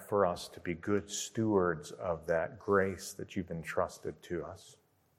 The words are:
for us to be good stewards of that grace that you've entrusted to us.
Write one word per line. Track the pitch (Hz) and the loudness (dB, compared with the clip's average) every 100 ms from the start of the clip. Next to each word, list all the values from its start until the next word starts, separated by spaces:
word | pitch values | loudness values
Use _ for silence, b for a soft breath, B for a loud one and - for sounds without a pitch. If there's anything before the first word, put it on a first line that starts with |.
| - | 0
for | 101 92 | 4 4
us | 87 - | 2 -6
to | - | -8
be | - 85 | -6 -4
good | 104 101 98 | 0 0 0
stewards | - - - 110 101 90 80 - | -6 -4 0 4 4 4 2 -4
of | - 95 82 - | -6 -4 -2 0
that | 82 - 117 | 0 0 -4
grace | - 101 95 92 - - | 2 4 4 0 -8 -10
that | 95 - | -8 -6
you've | 90 | -4
entrusted | 82 78 - 85 - - 80 | -6 -4 0 0 -2 -10 -10
to | - 87 | -6 -6
us. | 78 92 - - _ _ _ | -6 -10 -18 -20 _ _ _